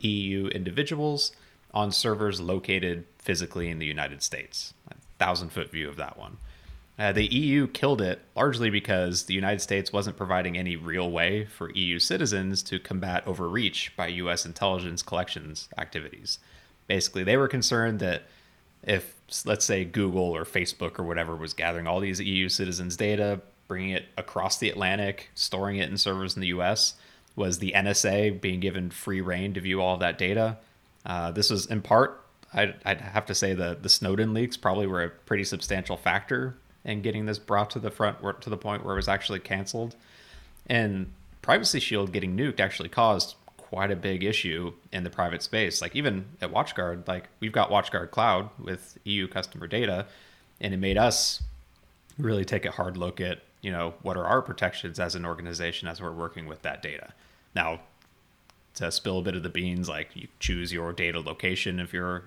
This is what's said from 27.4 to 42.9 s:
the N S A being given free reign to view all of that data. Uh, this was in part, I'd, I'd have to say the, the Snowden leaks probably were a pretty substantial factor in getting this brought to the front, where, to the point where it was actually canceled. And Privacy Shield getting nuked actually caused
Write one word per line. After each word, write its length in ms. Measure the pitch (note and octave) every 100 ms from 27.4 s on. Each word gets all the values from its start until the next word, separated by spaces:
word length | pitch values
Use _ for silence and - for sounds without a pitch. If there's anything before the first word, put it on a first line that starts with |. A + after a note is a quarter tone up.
| F#2+ F2
the 160 | F#2+
N 120 | G2 G2
S 180 | G2+
A 260 | G2+ G2+ G#2
being 300 | F#2+ G2 F#2
given 300 | F#2+ F#2 F2+
free 320 | - - F#2+
reign 320 | F#2 F2+ G2
to 60 | F#2
view 200 | F#2 F#2+
all 140 | F#2
of 60 | F2+
that 180 | F2+ E2+
data. 400 | F2+ G#2+ A2 G#2+ - _ _ _ -
Uh, 240 | F2 E2+
this 200 | E2+ G2+
was 160 | G2+ -
in 140 | A2
part, 420 | - A2+ C3+ - - _ -
I'd, 220 | - G2+ -
I'd 160 | G2 F2+
have 260 | G2 G#2+ G#2+
to 80 |
say 200 | G2 G2
the, 240 | F#2 F2 E2+
the 80 | F#2
Snowden 460 | - F#2+ G2 A2
leaks 220 | A2 B2 -
probably 280 | - F#2+ G2
were 160 | F2+
a 60 | E2+
pretty 360 | - - G2+
substantial 520 | F#2+ F#2+ - F#2+ F2+ F2+
factor 580 | F2+ F#2+ - B2+ C3 B2+ - -
in 160 | - G#2+
getting 260 | A2+ G#2+ G#2+
this 120 | G#2
brought 320 | - G#2 G#2
to 80 | A#2+
the 140 | G#2+
front, 280 | - G#2 -
where, 100 | G2
to 180 | - -
the 60 | G#2
point 280 | G#2+ G#2
where 100 | -
it 20 | G2
was 120 | F#2+
actually 300 | G2 - G2
canceled. 560 | - F#2+ F#2+ A#2 A#2 - - - - - - - -
And 460 | A#2+ G#2+ F#2+ F#2 - - -
Privacy 380 | - F3+ A3 C3+
Shield 340 | - G#2+ G2
getting 240 | F#2+ F#2 F#2
nuked 220 | C#3 -
actually 300 | G2 -
caused 480 | E2+